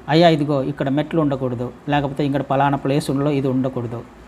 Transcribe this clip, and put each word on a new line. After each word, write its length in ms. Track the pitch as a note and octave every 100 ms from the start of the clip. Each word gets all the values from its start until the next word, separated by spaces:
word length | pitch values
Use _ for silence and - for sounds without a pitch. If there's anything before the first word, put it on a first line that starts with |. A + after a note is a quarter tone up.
| -
"అయ్యా, 200 | D#3 E3+
ఇదిగో 340 | D#3 D3 C#3+
ఇక్కడ 260 | C#3 C#3+ C3+
మెట్లు 320 | C#3+ D3+ E3
ఉండకూడదు, 520 | D3+ C3+ C3 A#2+ B2 - -
లేకపోతే 360 | C#3+ C#3 C#3+ D3
ఇక్కడ 160 | C#3
పలానా 360 | C3+ C3+ C#3 C#3
ప్లేసుల్లో 540 | C#3 C#3+ D#3 C3+ C#3+
ఇది 160 | C#3 C3+
ఉండకూడదు." 560 | C3 C3 B2+ A#2 A#2 - -